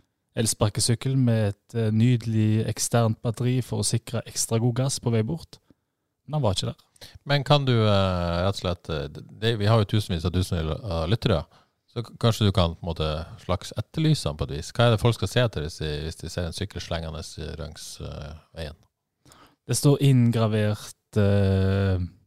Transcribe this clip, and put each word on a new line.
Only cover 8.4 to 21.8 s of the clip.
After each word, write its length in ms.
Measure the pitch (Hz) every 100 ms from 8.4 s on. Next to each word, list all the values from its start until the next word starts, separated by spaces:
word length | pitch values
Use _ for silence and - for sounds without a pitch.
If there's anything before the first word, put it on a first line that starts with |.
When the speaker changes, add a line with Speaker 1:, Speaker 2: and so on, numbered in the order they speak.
| 95
Speaker 2:
rett 80 |
og 80 | -
slett, 260 | 92 87 -
eh, 200 | 78 69
det, 500 | 76 - 101 110 113
vi 80 | 101
har 140 | 113
jo 180 | 98 107
tusenvis 280 | - 87 87
av 60 |
tusenvis 460 | 87 90 87 78 78
av 260 | 104 82 80
lyttere, 340 | - 147 82 - _ _ _ _
så 120 | 120
k-, 100 | 110 -
kanskje 260 | 117 - 104
du 60 |
kan 240 | 95 85 85
på 80 |
en 100 | 87
måte 320 | 82 78 76 82 - -
slags 260 | 90 - -
etterlyse 500 | - - 156 151 -
han 100 | 73
på 60 |
et 140 | 71 -
vis. 120 | -
Hva 140 | - 120
er 60 |
det 80 | 110
folk 160 | 120 110
skal 120 | 95
se 120 | 123
etter 220 | 120 -
hvis 160 | 76 -
de, 100 | 78 73
hvis 120 | 78 -
de 120 | 82
ser 160 | - 85
en 80 |
sykkel 280 | - 92 85 -
slengende 400 | 82 80 78 - -
i, 160 | 76 78
langs, 420 | 78 76 - -
eh, 340 | 76 73 76 82 - -
veien? 200 | 80 - _ _ _ _ _ - - _ -
Speaker 1:
Det 100 | 123
står 220 | 143 135
inngravert, 1160 | 139 131 117 113 110 110 107 104 - - _ 107
eh, 800 | 101 101 95 95 95 98